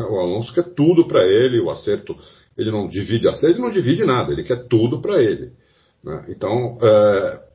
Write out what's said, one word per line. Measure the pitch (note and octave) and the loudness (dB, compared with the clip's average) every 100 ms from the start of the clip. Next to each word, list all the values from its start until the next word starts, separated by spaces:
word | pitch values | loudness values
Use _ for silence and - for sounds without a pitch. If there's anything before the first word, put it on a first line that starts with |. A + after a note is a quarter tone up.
| G#2 | -4
O | G2 | -4
Alonso | F2+ G2+ A#2 | -2 -4 -4
quer | - E3+ | -4 -4
tudo | - D#3 F3+ - | 0 2 4 4
pra | D3+ F#2 | 4 4
ele, | G#2 C3 A#2+ | 4 4 2
o | E2+ | -2
acerto, | D2 - G2+ - - - _ _ - | -4 -4 -4 -6 -16 -16 _ _ -8
ele | G#2 | -6
não | G#2+ F2+ | -4 -6
divide | F#2 F2 A2+ F#2+ | -6 -4 0 0
acerto, | - D#3 G#3+ | 2 2 2
ele | |
não | A#3+ | 0
divide | G3+ B2+ F3 F#3+ | -2 0 0 0
nada, | B2 - | 0 -2
ele | A#2 | -6
quer | - A#2+ - | -4 -6 0
tudo | A2+ A#2 D3+ | 0 0 -2
pra | - F#3+ | -2 0
ele, | A2 - B2+ _ _ _ _ _ | 0 -2 -8 _ _ _ _ _
né? | - D#2 E2+ | -14 -14 -14
Então, | F#2 G2 A#2+ B2 - | -10 -4 -4 -4 0
é, | A2+ G#2+ G#2 G2 F#2 - - | 4 4 4 2 -2 -8 -18